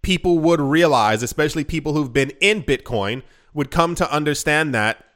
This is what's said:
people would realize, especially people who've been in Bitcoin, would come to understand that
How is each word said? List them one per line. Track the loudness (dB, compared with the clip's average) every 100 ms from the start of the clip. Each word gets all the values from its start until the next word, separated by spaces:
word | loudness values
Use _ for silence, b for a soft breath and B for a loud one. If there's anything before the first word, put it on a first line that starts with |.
people | 0 0 2 2
would | 4 2
realize, | 2 4 4 4 2 0
especially | -4 -2 -2 -2
people | -6 -6 -4
who've | -4 -2
been | -2 -2 0
in | 0 0
Bitcoin, | -2 -4 -2 -4 -2 -6 b b b
would | -6 -4
come | 0 0 0
to | -2
understand | -2 -2 -2 0 0 0
that | 0 -2 -4 _